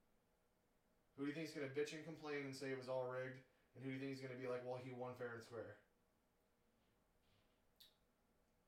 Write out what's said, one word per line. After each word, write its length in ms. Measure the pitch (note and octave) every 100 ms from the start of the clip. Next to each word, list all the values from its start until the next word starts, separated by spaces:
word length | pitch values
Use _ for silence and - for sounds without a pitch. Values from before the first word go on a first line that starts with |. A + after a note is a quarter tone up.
| - - _ _ _ _ _ _ _ _ - -
Who 60 |
do 40 | C#3+
you 60 | D3
think 140 | D#3
is 40 |
gonna 140 | D#3 C3+
bitch 240 | C3 D3
and 140 | D#3+ D#3+
complain 400 | D#3 D3+ C#3+ C#3
and 100 | C3
say 160 | C3+
it 60 | C3
was 100 | B2+
all 180 | C3 B2+
rigged? 340 | B2+ B2+ C3 - - - A#2+
And 80 |
who 60 | C3
do 40 | C3
you 40 |
think 140 | C3+
is 80 | C3
gonna 180 | C3 B2+
be 80 | B2+
like, 160 | B2 B2
"Well, 120 | B2
he 160 | C3
won 200 | B2 B2 A#2+
fair 180 | B2
and 100 | A2+
square"? 340 | A2+ - - - - _ _ _ _ _ _ _ _ _ - - - - - - - _ - - - - - _ _ - - _